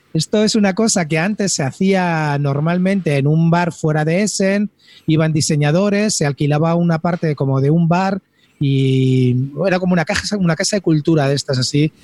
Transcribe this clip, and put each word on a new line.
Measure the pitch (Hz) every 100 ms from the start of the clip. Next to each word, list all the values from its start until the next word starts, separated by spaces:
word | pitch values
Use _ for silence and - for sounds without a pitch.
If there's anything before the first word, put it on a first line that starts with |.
| _
Esto | 160 - 214
es | 214
una | 226 202
cosa | 180 220 202 156
que | 156
antes | 180 208 196
se | -
hacía | 135 - 190 190 180 160 151 143
normalmente | 143 139 160 180 185 196 165 143
en | 139
un | 160 165
bar | 170 175
fuera | - 160 151
de | 151 170
Essen, | 208 - 190 202 208 - _ - -
iban | 156 160
diseñadores, | 143 139 151 147 165 202 202 208 -
se | 147
alquilaba | 139 147 151 165
una | 170 170 160
parte | 175 175 165 143
como | 135 135
de | 139
un | 165 165
bar | 175 190 196 - _ _ _
y | 143 135 135 131 131 131 127 123 139 143 190
era | 180
como | 180
una | 180 156
casa, | 196 - 208
una | 175 160
casa | 190 208
de |
cultura | 180 156 143 165 139
de |
estas | 139 - 131
así. | 123 143 151 -